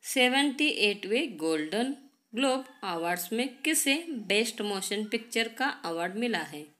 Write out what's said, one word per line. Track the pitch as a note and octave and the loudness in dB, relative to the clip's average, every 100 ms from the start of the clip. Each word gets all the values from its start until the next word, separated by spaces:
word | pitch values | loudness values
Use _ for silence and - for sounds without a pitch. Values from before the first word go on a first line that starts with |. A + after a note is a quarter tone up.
सेवेंटी | - - B3 C4+ C#4+ C4+ D4 | -2 4 4 6 2 2 0
एटवें | - G#3 G3+ F#3 A3+ D#4 F3 | 4 2 2 0 0 0 -2
गोल्डन | D#3 D#3+ D#3 F#3 B3+ C#4 - _ _ | 0 0 0 0 -2 -4 -12 _ _
ग्लोब | A3+ C4+ C4 C4 - | 0 2 2 -4 -10
अवार्ड्स | G3 E3+ E3+ F3 - | -4 -2 0 -2 -2
में | A3 B3+ - | -2 -2 -2
किसे | - D#4 - C#4 E4 | 0 2 2 2 0
बेस्ट | C4+ F#3 G3+ A#3 - | -8 0 2 2 -2
मोशन | G#3 G3 F#3+ G#3 | -4 -2 -2 -4
पिक्चर | G#3+ A3+ A3+ A3+ A3+ | -2 -4 -2 -2 -2
का | - B3+ | 0 -2
अवार्ड | - E3+ E3 F3 | -2 -6 -2 -2
मिला | G3 A#3+ F#3+ | -2 -2 -2
है? | D3 D3+ D3+ _ | -4 -10 -14 _